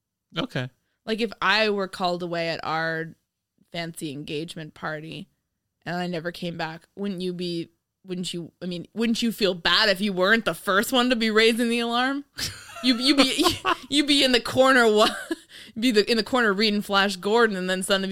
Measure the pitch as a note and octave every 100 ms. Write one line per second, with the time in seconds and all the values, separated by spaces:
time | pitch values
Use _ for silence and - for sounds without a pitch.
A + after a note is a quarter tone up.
0 | _ _ _ - B3+ C#3+ B2 - _ _
1 | - G#3+ A3+ - F#3 G#3 A3 G3+ F#3 -
2 | F3+ F3+ F3 E3+ E3 D#3 - D#3+ E3 D#3+
3 | E3 - _ _ _ _ _ F3 E3 E3
4 | D#3 C#3 D#3 D3+ E3+ - D#3+ - E3 D#3
5 | D#3 D3+ - _ _ _ _ _ D3+ F3
6 | F3 F3 E3+ F3 F3 E3+ D#3+ E3 - -
7 | G3+ F3 F#3 F3+ F3+ E3+ E3 _ _ _
8 | F#3+ F3+ F3+ F3 D#3+ - F3+ F3 - G#3
9 | A#3 A3+ A#3 - G3 F#3 F3 F3+ A3 F#3+
10 | G#3 F3+ F#3 A3+ F3+ E3 - F#3+ A#3 B3+
11 | B3 A#3+ A3+ G#3+ A3+ A#3 A#3 A#3 A#3 A#3
12 | C4 C#4 - - - - - - B3 A#3+
13 | B3+ C#4+ C4+ A3 E4+ - F4+ A3+ - C#4
14 | D4 C#4+ C4 A#3+ - C4 C4 C4+ A#3 G#3
15 | A#3 - - E4 - - - A3+ B3 G#3
16 | G3 A#3 G#3 B3+ A3 F#3+ A3 G#3 - G3
17 | G3 F#3 G3 A3+ A3+ F#3+ F#3 F#3 F#3+ F#3+
18 | F#3+